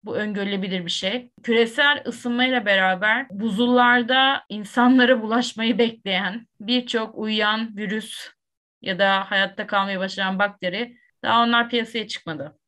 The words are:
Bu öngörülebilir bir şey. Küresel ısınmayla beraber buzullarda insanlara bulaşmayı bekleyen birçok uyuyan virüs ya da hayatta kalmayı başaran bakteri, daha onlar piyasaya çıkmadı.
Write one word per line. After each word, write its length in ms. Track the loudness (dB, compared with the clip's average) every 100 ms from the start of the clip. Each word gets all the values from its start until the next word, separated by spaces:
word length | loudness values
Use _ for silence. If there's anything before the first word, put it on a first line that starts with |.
Bu 120 | -6 -4
öngörülebilir 680 | -4 -4 -4 -4 -4 -4
bir 60 | -4
şey. 400 | -4 -4 -6 -8 _
Küresel 600 | 0 2 2 4 2 2 -4
ısınmayla 600 | -8 -4 0 2 0 2
beraber 600 | 2 4 2 0 0 -2
buzullarda 1120 | -6 -4 0 2 4 6 4 2 2 2 0 _
insanlara 760 | -12 -6 2 6 6 6 4
bulaşmayı 560 | 2 -2 -2 -2 -2 2
bekleyen 680 | 0 0 -4 -2 -2 -6 -14 _
birçok 580 | -2 -2 0 -4 -4 -6
uyuyan 580 | -4 0 0 0 -4 -6
virüs 540 | -6 -6 -8 -16 -18 _ _ _ _ _
ya 160 | -8 0
da 320 | 2 2 0
hayatta 360 | -2 -2 -4 -4
kalmayı 320 | -2 -2 -4
başaran 400 | -6 -4 -4 0
bakteri, 580 | -2 -2 -6 -6 -8 -12 _ _
daha 200 | 0 2
onlar 260 | 4 2 0
piyasaya 400 | -2 -4 -8 -8
çıkmadı. 500 | -10 -10 -10 -12 _